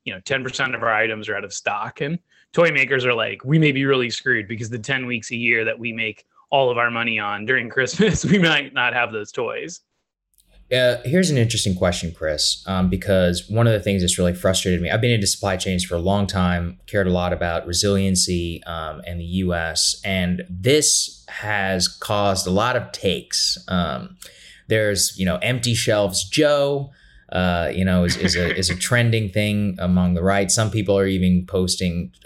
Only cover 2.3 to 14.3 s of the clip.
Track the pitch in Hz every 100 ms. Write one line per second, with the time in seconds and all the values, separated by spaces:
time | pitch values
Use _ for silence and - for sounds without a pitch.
2.3 | _ _ - 165 143 131 135 127 117 110
3.3 | 101 127 160 151 135 139 135 120 - 131
4.3 | 117 101 110 113 120 107 135 123 120 110
5.3 | 120 120 117 110 113 120 113 110 104 _
6.3 | _ - 139 131 117 120 117 117 110 104
7.3 | 101 107 131 113 - 127 - 214 151 135
8.3 | 196 170 147 135 135 123 120 117 107 104
9.3 | - 113 113 156 180 _ _ _ _ _
10.3 | _ _ - - 127 127 120 127 175 180
11.3 | 135 117 101 104 90 90 87 85 82 78
12.3 | 76 - - - 92 92 92 101 92 90
13.3 | 87 - 110 113 110 101 98 87 - 90